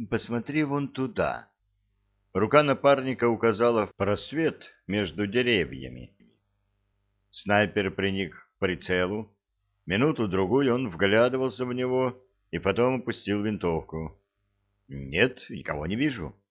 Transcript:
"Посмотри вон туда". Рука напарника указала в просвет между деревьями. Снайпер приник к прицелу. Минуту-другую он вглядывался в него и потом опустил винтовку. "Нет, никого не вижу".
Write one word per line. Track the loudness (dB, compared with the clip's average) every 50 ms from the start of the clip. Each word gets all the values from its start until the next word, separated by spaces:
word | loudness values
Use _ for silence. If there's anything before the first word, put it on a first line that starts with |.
| -8 -4
"Посмотри | -4 -4 -4 -2 -6 -6 -4 -4 -2 -2 -2
вон | 0 -2 -4 -4
туда". | -4 -4 -4 -6 -4 -2 -2 -2 -2 -2 -6 -10 _ _ _ _ _ _ _ _ _ _ _ _ _ _ _ _ _ -2
Рука | -2 0 4 6 6 6
напарника | 6 2 4 6 6 6 6 4 -2 -2 0 2
указала | 2 2 4 2 2 4 4 4 4 4 4 0
в | 0 -2
просвет | -2 0 0 0 -2 -2 -6 -4 0 0 0 -2 -4 -14 -20 -20 _ _
между | -4 -2 0 0 -2 -2 -4 -4
деревьями. | -2 0 0 2 2 2 2 0 -2 -6 -12 -12 -14 -14 -14 -18 -18 _ _ _ _ _ _ _ _ _ _ _ _ _ _ _ _ _ _ _ _ _ _ _ _
Снайпер | -14 -8 -2 2 2 4 2 2 2 0 -2 -2
приник | -2 0 0 0 0 0 -4 -6 -8
к | -14 -20 _ _ -4
прицелу. | -2 -2 -2 -2 -2 -2 0 0 0 0 -2 -6 -8 -10 _ _ _ _ _ _ _ _ _ _ -8
Минуту-другую | -2 0 2 2 2 2 0 -2 0 2 0 2 2 2 2 4 4 2
он | 0 -2 -4
вглядывался | -2 0 2 4 4 4 4 4 2 0 -2 -2 -2 -4 -6
в | -4 -4
него | -4 -2 0 0 0 0 -2 -4 -8 _ _ _ _ _ -8
и | -8 -4
потом | -2 0 2 2 2 2 2 0
опустил | -4 -6 -8 -6 -4 -2 -2 0 0
винтовку. | -2 -2 -2 -2 0 -2 -2 -4 -6 -8 -8 -8 -8 -10 _ _ _ _ _ _ _ _ _ _ _ _ _ _
"Нет, | -14 -12 -12 -10 -4 2 2 2 2 2 -4 -16 -14
никого | -12 -10 -6 -6 -6 -4 -4
не | -4 -2
вижу". | -2 -2 -2 -2 -4 -10 -10 -12 _ _ _